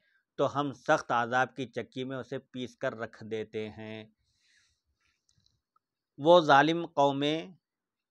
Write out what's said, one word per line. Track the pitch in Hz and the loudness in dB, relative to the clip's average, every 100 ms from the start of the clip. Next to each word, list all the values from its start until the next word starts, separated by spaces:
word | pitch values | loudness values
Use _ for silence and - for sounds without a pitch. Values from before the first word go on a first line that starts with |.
| _ _ _ - | _ _ _ -4
तो | 139 | -2
हम | 135 147 120 | -2 -6 -6
सख्त | - 151 - | 0 0 0
आज़ाब | 123 117 127 127 - | -2 0 0 -2 -4
की | 127 | -10
चक्की | - 107 - 131 | -10 -10 -10 -10
में | 135 | -10
उसे | 117 135 - | -10 -12 -12
पीस | 127 123 - | -12 -12 -8
कर | 131 113 | -8 -8
रख | 113 - 110 | -12 -14 -10
देते | 110 107 110 107 | -8 -8 -8 -10
हैं। | 104 107 110 110 _ _ _ _ _ _ _ _ _ _ _ _ _ _ _ _ _ _ _ _ - | -12 -14 -14 -18 _ _ _ _ _ _ _ _ _ _ _ _ _ _ _ _ _ _ _ _ -2
वो | 143 175 | 6 6
जालिम | 151 139 151 165 170 - | 8 6 6 0 -4 0
कौमें | 143 139 143 160 185 190 _ _ _ _ _ | 2 2 -2 -4 -8 -18 _ _ _ _ _